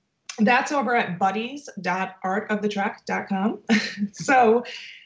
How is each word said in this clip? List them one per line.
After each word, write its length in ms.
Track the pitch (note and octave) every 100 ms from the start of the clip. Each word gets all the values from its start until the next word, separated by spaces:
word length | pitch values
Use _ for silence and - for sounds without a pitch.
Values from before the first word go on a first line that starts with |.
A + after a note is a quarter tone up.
| _ _ - -
that's 320 | A3 B3 C4
over 220 | D4 C4 A#3+
at 220 | G3 F3
buddies 500 | F#3+ G#3 A#3+ C#4+ - -
dot 360 | F3+ F#3 F#3+ -
art 260 | F#3 G3+ G#3
of 100 | G#3
the 40 | G#3
trek 360 | G3 G#3 - -
dot 220 | F#3 G#3
com. 300 | F#3+ G#3+ G4+ - G#3+ -
<laughs> 240 | G3+ G3+
So, 500 | - E3 C4 A3+ A#3 - - - -